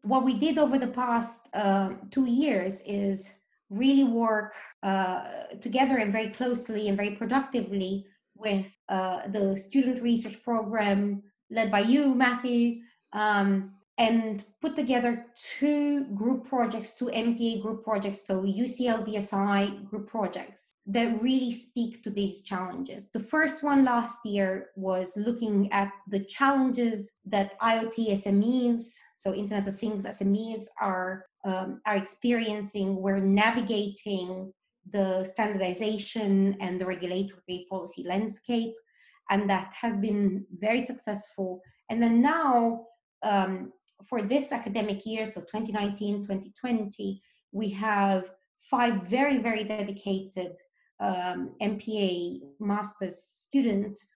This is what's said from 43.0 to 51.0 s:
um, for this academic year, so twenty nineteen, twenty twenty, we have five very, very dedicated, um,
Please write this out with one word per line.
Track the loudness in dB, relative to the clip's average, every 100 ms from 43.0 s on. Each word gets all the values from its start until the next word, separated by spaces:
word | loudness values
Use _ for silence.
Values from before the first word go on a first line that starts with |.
| _ _
um, | 2 2 2 -2 -8 -16 _ _ -6
for | -4
this | 0 0 0
academic | -4 -4 -2 -2 -4 -6
year, | -6 -6
so | -8 -8
twenty | -6 -4
nineteen, | -2 -2 -2 -2 -2
twenty | -2 -6 -6 -10
twenty, | -2 -2 -2 -6 -6 -6 _ _ _
we | -4 -4
have | -2 0 4 4 2 -2 -16 _ _
five | -2 2 2 2 0
very, | 2 2 2
very | 0 -2
dedicated, | -4 -4 -6 -6 -2 -2 -4 -8 -10 -12 _ _ _
um, | -4